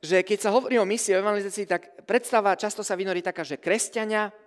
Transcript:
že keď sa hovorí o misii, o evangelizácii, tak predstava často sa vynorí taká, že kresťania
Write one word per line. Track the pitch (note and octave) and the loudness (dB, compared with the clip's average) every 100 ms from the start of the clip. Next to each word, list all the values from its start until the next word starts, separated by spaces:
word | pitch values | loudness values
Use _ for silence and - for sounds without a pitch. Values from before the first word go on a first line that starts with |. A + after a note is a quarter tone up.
že | D#3 F#3 | 2 2
keď | F#3 G#3 | 2 0
sa | G#3+ | 2
hovorí | A3 B3+ B3 | 2 2 0
o | |
misii, | G3 A3+ - F#3 | 2 0 2 2
o | |
evangelizácii, | G3+ G#3 G3 F#3+ | 2 -2 -4 -8
tak | G3 F3 - - | -4 -4 -4 -20
predstava | - A3+ B3 A#3 G3 F#3 | -2 -2 2 2 4 2
často | G#3 G#3 | -2 -6
sa | G3+ | -4
vynorí | F#3 F#3+ F3+ | -4 -2 -2
taká, | F3+ E3+ | -4 -6
že | D#3 C#3+ | -8 -6
kresťania | - G#3+ - A#3 G#3+ G#3+ G#3 - | 0 0 0 -4 -2 -2 -2 -8